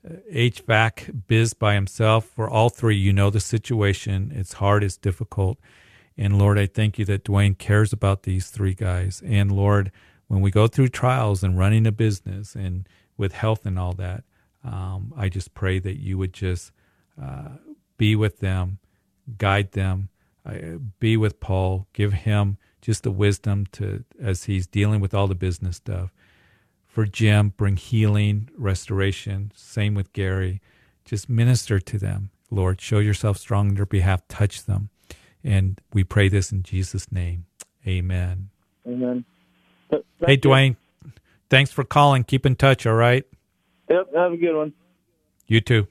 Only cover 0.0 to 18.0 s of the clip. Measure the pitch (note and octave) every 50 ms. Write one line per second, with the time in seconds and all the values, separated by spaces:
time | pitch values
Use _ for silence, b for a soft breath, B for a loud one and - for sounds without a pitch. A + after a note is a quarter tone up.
0 | _ - - - - A3 F3 B2 A#2 B2 - - - - A2+ G#2+ A2+ A2+ - -
1 | - - - B2 G2 _ A#2 A2+ A2+ A2+ - _ A2 G#2 G#2 G2+ G2 G2 - -
2 | A2+ G#2+ A2 A2+ A2 - _ - A2 A2 A#2+ A2 A2+ A#2+ - - - A2+ G#2+ G2+
3 | F#2+ G2 G2 G2 G2+ G2+ G2 G#2+ - - - A2+ - - B2 A2 G#2 G2 F#2+ -
4 | - A2 G2 F#2+ G2 - D3 C3+ F#2+ - - - G2 G2+ G2+ G#2 G#2 G2 - -
5 | - G2+ F#2 - A2 - - - F#2+ F#2+ - - b b b b b b b b
6 | b b b - G#2 G2+ G2+ G2+ G2+ G#2 G2+ G#2 G2+ F#2+ _ - G#2+ G#2+ - -
7 | G#2 F#2 G2+ F#2+ - - G2+ G2 G2+ G2+ F#2+ - - - G2+ G#2 A2 G#2 - G#2
8 | - G2 G2 F#2+ - - F#2 F#2 F#2+ - - - G2+ F#2+ F#2 - G#2 F#2+ F2+ F2+
9 | F#2 F#2+ F#2 - - - G#2+ G2+ G2+ G2+ G2+ G2 G2 G2+ G#2 G2+ F#2+ F#2+ b b
10 | b b b b b _ G#2 F#2+ G2 G2 F#2 G#2+ G#2+ A#2 - - C3+ B2+ - -
11 | - B2+ B2+ C3 A#2 G#2+ G2+ F#2 F#2+ F#2+ F#2 F#2 F#2 G2+ G#2+ A2 A2 A2 G#2 G#2+
12 | A#2 A2 G2+ G2 _ G2 F#2+ G2 G#2 - - - G2 F#2 F2+ F#2 F#2 _ _ _
13 | _ _ _ - G#2 F#2+ - - - A2 A2 - _ G#2 F2+ F2+ F2+ F2+ F2+ F2+
14 | F#2+ F2+ F#2 A2+ - _ _ _ _ _ _ _ _ B2+ G#2+ F#2+ F#2 F#2+ F2+ F#2+
15 | F#2+ A2 D#3+ C#3+ G#2 F#2+ F2 F#2+ F2 - _ - - F#2 F#2 F#2+ F2+ G2 F#2+ F#2+
16 | F#2+ F#2+ F#2+ F#2 F#2+ F#2 - - G2+ F#2 F2+ F2 - - _ _ _ _ _ _
17 | _ _ _ - C3+ C3+ C#3 C#3 C#3+ D3 C3 - _ - - _ _ _ _ _